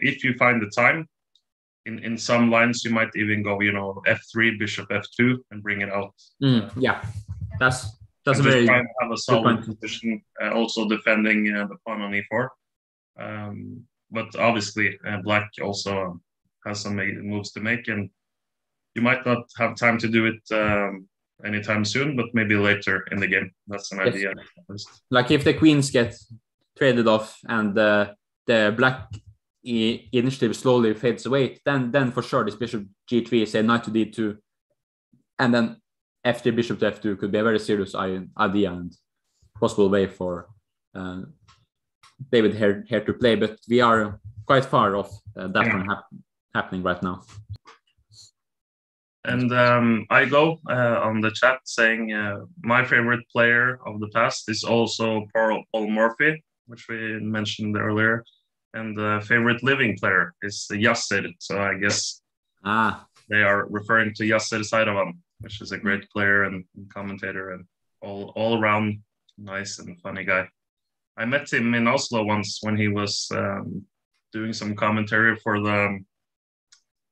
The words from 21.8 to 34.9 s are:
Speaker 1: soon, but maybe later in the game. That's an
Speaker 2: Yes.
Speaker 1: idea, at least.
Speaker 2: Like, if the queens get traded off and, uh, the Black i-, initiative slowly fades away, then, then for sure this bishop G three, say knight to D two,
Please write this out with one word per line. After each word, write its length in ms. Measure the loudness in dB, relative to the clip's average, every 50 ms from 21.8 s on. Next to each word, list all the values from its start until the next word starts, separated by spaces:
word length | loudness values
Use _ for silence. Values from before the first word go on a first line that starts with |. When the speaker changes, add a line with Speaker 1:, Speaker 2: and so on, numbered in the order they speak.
| 0
Speaker 1:
soon, 320 | 0 0 -2 -2 0 -2
but 120 | -2 -4 -2 0
maybe 200 | 0 2 2 2
later 520 | 4 4 4 2 2 0 -2 -2 -2 -4 -6
in 80 | -4 -2
the 80 | 0
game. 220 | 0 0 0 -2 -4 -12 _ _
That's 240 | -12 -12 -12 -10 -10
an 60 | -6
Speaker 2:
Yes. 100 | -2 -2 -2 0
Speaker 1:
idea, 160 | -2 -4 -6
at 400 | -6 -8 -16 -20 _ -20 _ -16
least. 180 | -16 -16 -16 -18 -20 _ _ _
Speaker 2:
Like, 220 | 2 2 4 4
if 120 | 2 4 4
the 120 | 2 4
queens 340 | 6 6 6 6 6 2 2
get 260 | 2 2 2 0 -4 -12 -20 _ -20 -20 _ _ _ _ _ _ _
traded 300 | 2 2 4 4 6 4
off 320 | 4 4 4 0 -4 -14 -18 -8 -4
and, 260 | -2 0 0 0 2
uh, 380 | 4 4 6 4 4 2 0 -4 _ _ _ _ _ _
the 260 | 2 4 4 4 2 2
Black 300 | 2 2 2 2 -2 -10 -14 -16 -18 _ -20 _ _ _ _ _ _ _
i-, 440 | -4 -2 0 0 0 -2 -4 -8 -2
initiative 440 | 0 0 0 0 0 0 0 0 0
slowly 380 | 0 2 4 4 4 4 2 0
fades 320 | 0 -2 -2 -2 -2 -2
away, 320 | 0 0 2 0 0 -4 -4 _
then, 240 | -2 0 0 0 2
then 220 | 2 2 2 2
for 100 | 0 -4
sure 240 | -4 0 0 0 0
this 100 | -2 -4
bishop 300 | -6 -8 -6 -6 -8 -10 -12 _ _ _
G 160 | -2 0 0 0
three, 220 | 2 2 0 2
say 160 | 2 0 0 2
knight 200 | 2 2 0 0
to 60 | -2
D 140 | -2 -2 -2
two, 320 | -2 -2 -4 -4 -4 -4 -8 _ _ _ _ _ _ _ _ _ _